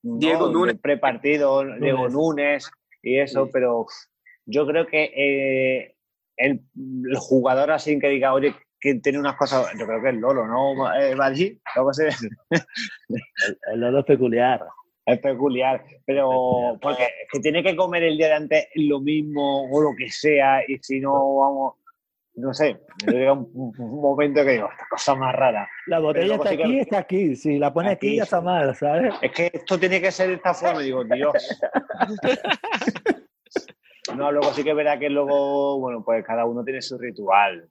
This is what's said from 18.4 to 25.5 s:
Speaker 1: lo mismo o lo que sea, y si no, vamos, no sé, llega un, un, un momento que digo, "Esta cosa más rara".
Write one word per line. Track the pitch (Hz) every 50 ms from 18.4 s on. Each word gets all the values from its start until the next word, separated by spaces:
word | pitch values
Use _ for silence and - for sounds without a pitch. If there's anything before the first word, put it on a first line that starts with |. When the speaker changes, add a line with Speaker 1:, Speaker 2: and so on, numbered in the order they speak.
| 151 135 156 156 - - -
Speaker 1:
lo | - 156 147 143 139
mismo | 135 147 151 156 151 151 147 143 143 139 139 139 135 127
o | 135 147
lo | 151 151 127
que | - 127 113
sea, | - - - 151 151 143 135 135 135 135 127 -
y | 135 135 -
si | - 135 135
no, | 135 139 139 139 139 139 139
vamos, | 135 135 139 139 135 135 131 - _ _ - _ _ _ _ _ _ _ _ _
no | 120 120 135 123
sé, | - 151 147 107 - - - - - -
llega | - 113 127 131 135 139
un, | 139 123 117 -
un, | 127 131 120 110 -
un | 120 110 120 147
momento | 147 139 139 135 147 147 139 147 143
que | 139
digo, | 131 113 104 95
"Esta | - - - -
cosa | - 113 - - 135
más | 131 131 131 127
rara". | - 135 127